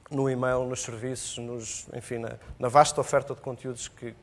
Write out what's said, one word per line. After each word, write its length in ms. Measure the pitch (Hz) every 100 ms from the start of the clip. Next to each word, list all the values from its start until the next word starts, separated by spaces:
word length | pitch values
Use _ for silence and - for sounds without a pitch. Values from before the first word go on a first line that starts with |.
| -
no 220 | 143 135
e-mail, 340 | 127 127 127
nos 180 | 127 127
serviços, 540 | - 113 127 123 - -
nos, 500 | 120 120 110 - -
enfim, 260 | 120 - 120
na, 180 | 113 117 - -
na 100 | 123
vasta 300 | 139 151 -
oferta 360 | 131 139 131
de 60 | 123
conteúdos 480 | 135 123 131 117 -
que, 240 | - 120 113